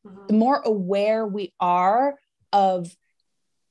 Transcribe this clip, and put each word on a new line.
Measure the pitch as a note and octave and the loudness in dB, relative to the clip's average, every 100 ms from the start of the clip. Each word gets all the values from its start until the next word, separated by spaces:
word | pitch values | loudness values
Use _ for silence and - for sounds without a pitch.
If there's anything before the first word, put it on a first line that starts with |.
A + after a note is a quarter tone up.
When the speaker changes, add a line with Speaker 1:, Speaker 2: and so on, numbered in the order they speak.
Speaker 1:
Mm-hmm. | - G3 G3 | -20 -14 -2
Speaker 2:
the | |
more | G#3+ A#3+ C#4 | 2 2 0
aware | A3+ G#3 F3+ G3+ G#3 A3 G#3+ | -2 -4 -2 -2 0 -2 -4
we | G#3 F#3 - | -6 -8 -4
are | F3 F3+ F#3 A#3 C#4 C#4+ _ _ _ | -2 2 2 2 0 -4 _ _ _
of | G3+ G3 F#3 E3+ - _ _ _ _ _ _ _ | 2 2 0 -6 -16 _ _ _ _ _ _ _